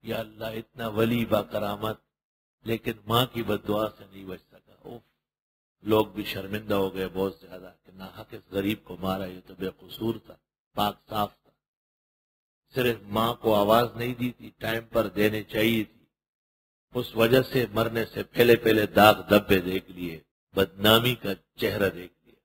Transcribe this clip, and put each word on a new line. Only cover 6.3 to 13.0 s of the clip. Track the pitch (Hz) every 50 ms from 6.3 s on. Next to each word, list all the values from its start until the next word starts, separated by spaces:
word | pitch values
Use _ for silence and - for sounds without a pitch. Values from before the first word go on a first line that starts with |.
| - 98 95 98 101 107 107 107 104
हो | 98 98 95
गए | 92 95 92 92
बहुत | 87 92 95 98 90 _
ज्यादा | - 90 92 92 92 92
कि | 90 _ _ - 92 95
नाहक | 92 95 - - 110 _ -
इस | 107 _ _ 92
गरीब | 98 98 101 110 107 _
को | - 92
मारा, | 85 90 95 92 95 98
ये | 90 92 92
तो | - - 95
बेकसूर | 92 95 92 - _ - 92 - - 110 113 113 107
था, | _ - - _ _ _ _ _ _ _ _
पाक | - 104 104 101 _ _ _
साफ | 107 107 104 101
था, | _ _ _ _ _ _ _ _ _ _ _ _ _ _ _ _ _ _ _ _ _ _ _ _ _ _ _ _ _
सिर्फ | 135 127 120 117 107